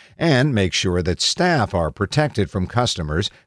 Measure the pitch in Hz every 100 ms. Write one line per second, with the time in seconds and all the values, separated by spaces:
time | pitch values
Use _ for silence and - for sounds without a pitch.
0 | - - 170 127 147 113 92 - 95 90
1 | 87 85 - - 180 160 104 92 80 -
2 | 101 147 151 - 92 98 90 120 120 -
3 | 78 80 104 -